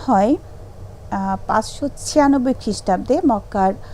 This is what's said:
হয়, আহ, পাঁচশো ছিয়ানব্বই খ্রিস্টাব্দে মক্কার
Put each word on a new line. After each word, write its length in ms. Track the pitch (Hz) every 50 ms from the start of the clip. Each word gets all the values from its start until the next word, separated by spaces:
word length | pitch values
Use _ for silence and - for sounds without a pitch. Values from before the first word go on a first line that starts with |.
| -
হয়, 300 | 269 226 196 202 240 302 392 - - - - - - - - - - - - - -
আহ, 260 | 202 196 196 190 190 190 - -
পাঁচশো 420 | - 220 220 - - - 285 277 - -
ছিয়ানব্বই 560 | - - - 302 277 277 277 269 247 262 247
খ্রিস্টাব্দে 680 | - - 226 196 - - 208 185 185 202 - 254 339 349 277
মক্কার 460 | 226 202 - - - 202 190 190 202 - - -